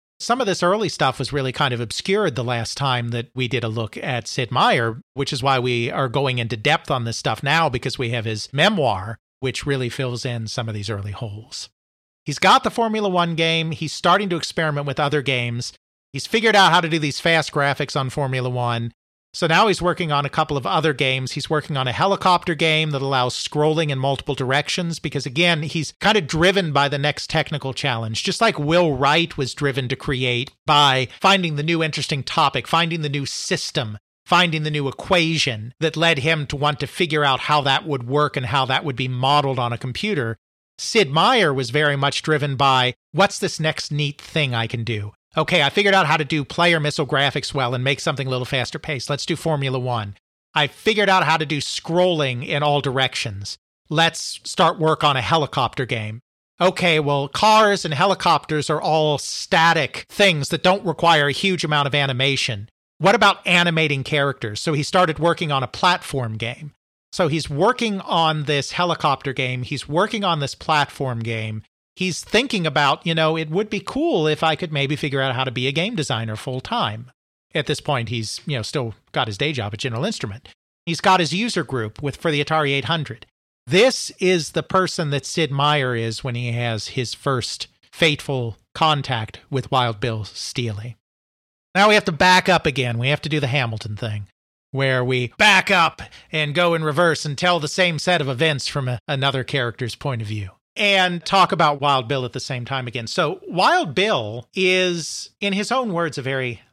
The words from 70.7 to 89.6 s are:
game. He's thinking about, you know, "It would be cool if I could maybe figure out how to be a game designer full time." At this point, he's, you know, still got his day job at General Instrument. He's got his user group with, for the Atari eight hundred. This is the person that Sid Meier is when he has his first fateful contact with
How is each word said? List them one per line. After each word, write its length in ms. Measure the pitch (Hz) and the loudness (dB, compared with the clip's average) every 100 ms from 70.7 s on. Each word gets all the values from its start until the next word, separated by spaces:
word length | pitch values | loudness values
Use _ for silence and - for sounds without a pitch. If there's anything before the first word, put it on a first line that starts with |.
| 151 143 - 135 117 | 2 2 -2 -6 -4
game. 420 | 117 113 110 107 - _ _ | -6 -6 -6 -8 -12 _ _
He's 260 | - 185 - | -6 -4 -4
thinking 440 | - 208 269 208 160 | 0 0 0 -2 0
about, 400 | 147 143 156 170 | 2 2 2 0
you 80 | |
know, 240 | 160 160 160 | 0 2 0
"It 100 | 156 | -2
would 220 | 175 214 | -4 -2
be 100 | 202 | -6
cool 460 | - 262 339 214 156 | -6 -2 0 2 2
if 160 | 151 | 2
I 120 | 160 | 2
could 160 | 151 175 | 0 -2
maybe 260 | 147 139 147 | -2 -2 -2
figure 260 | 151 139 | -2 -2
out 120 | 135 | -2
how 100 | 123 | -2
to 60 | 131 | -4
be 160 | 120 131 | -2 -2
a 60 | |
game 240 | 139 202 208 | -2 -4 -4
designer 400 | 139 113 113 107 | -4 -4 -4 -6
full 240 | - 127 | -6 -8
time." 500 | - 233 123 110 123 _ _ _ _ | -4 -2 -2 -4 -14 _ _ _ _
At 100 | 156 | -6
this 160 | - 147 | -4 -4
point, 300 | - 135 110 | -2 -4 -2
he's, 280 | 117 107 - | -6 -6 -8
you 100 | - | -6
know, 60 | 131 | -6
still 340 | - 151 117 - _ | -4 -4 -6 -8 _
got 160 | 151 117 | -4 -2
his 100 | 98 | -2
day 160 | 151 | -2
job 180 | 131 104 | -2 -6
at 80 | 101 | -6
General 240 | 131 113 | -6 -4
Instrument. 420 | 196 - 110 104 - _ _ _ | -4 -4 -8 -10 -16 _ _ _
He's 160 | - 160 | -8 0
got 200 | 202 185 | 4 4
his 120 | 151 | 4
user 320 | 175 233 185 | 0 -2 -2
group 380 | 135 127 110 - | -2 -4 -4 -6
with, 140 | 143 - | -8 -4
for 140 | 170 | -2
the 140 | 147 | 0
Atari 280 | 139 160 143 | 0 0 2
eight 120 | 139 | 0
hundred. 400 | 120 165 139 113 - _ _ _ - | 0 -2 -4 -10 -18 _ _ _ 0
This 460 | 180 254 - - - | 4 4 2 -6 -2
is 320 | 185 180 143 | 0 0 0
the 120 | 160 | -4
person 460 | - 190 180 - 151 | 0 0 0 -2 -2
that 160 | 143 | -2
Sid 260 | - - 147 | -2 -2 -2
Meier 460 | 143 147 147 127 117 | 2 2 2 0 -2
is 260 | 113 110 | -2 -4
when 120 | 135 | -6
he 180 | 120 120 | -4 -4
has 360 | 117 120 110 - | -2 -2 -4 -4
his 260 | 131 117 | -6 -6
first 520 | - 143 127 - - - _ _ | -4 -2 -2 -4 -8 -12 _ _
fateful 680 | - 165 147 - 131 117 - _ | 0 2 2 -4 -4 -4 -8 _
contact 680 | - 160 147 - 117 107 - _ | 0 2 2 0 -4 -4 -12 _
with 220 | 135 | -6